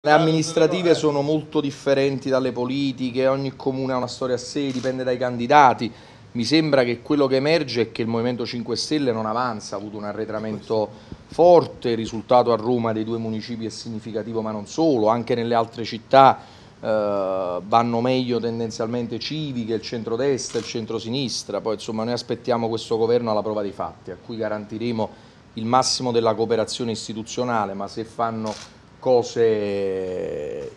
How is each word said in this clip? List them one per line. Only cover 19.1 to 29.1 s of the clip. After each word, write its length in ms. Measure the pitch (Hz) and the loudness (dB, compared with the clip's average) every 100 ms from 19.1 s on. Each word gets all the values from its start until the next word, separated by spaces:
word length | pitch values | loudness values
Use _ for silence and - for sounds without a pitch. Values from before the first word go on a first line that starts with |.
| 117 | -6
Civiche, 540 | - 151 151 123 110 | -6 -6 -6 -6 -4
il 80 | 110 | -4
centrodestra, 760 | - 120 110 117 139 123 - 156 | -4 -8 -4 0 0 0 -2 -6
il 60 | |
centrosinistra. 960 | - 120 110 113 113 131 127 - - 98 | -4 -8 -4 -6 -4 -4 -4 -6 -6 -6
Poi, 140 | 110 | -4
insomma, 280 | 104 - 110 | -4 -4 -4
noi 120 | 113 | -2
aspettiamo 540 | 120 - 117 - 117 113 | -4 -4 -6 -2 0 0
questo 280 | 113 - 113 | -4 -4 0
governo 340 | 113 120 117 | 2 2 2
alla 120 | 107 | -2
prova 200 | 104 107 | -2 -4
dei 80 | 104 | -4
fatti, 400 | 92 85 - - | -6 -10 -10 -16
a 60 | 90 | -14
cui 160 | - 113 | -12 -6
garantiremo 720 | 107 107 104 110 120 113 107 - - - - | -4 -6 -8 -6 -4 -2 -4 -8 -20 -20 -16
il 120 | - | -8
massimo 460 | 110 127 127 - 127 | 2 4 4 0 0
della 240 | 117 113 | 2 2
cooperazione 560 | 107 110 113 107 - 120 | 2 0 0 0 -4 -4
istituzionale, 840 | 110 - 110 110 - 123 117 98 | -6 -8 -10 -8 -4 -2 -2 -2
ma 120 | 98 98 | -4 -8
se 160 | - | -8
fanno 760 | 113 - 117 113 110 107 - - - - | -10 -4 -4 -2 -6 -6 -12 -20 -20 -4
cose 1700 | 131 | 4